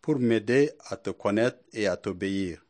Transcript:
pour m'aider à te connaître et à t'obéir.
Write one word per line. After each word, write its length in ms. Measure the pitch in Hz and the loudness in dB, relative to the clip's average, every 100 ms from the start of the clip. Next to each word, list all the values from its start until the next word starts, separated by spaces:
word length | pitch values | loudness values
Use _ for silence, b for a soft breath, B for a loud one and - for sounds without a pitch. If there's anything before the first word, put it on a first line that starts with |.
pour 160 | - 147 | -2 0
m'aider 540 | 120 110 104 127 147 - - | 2 2 2 2 2 0 -14
à 100 | 98 | -10
te 120 | - | -8
connaître 500 | 92 104 104 120 - _ | -4 -2 2 0 -2 _
et 160 | 113 104 | -2 -2
à 80 | 87 | 0
t'obéir. 680 | - 90 98 98 95 80 _ | -4 -4 -4 -4 -4 -8 _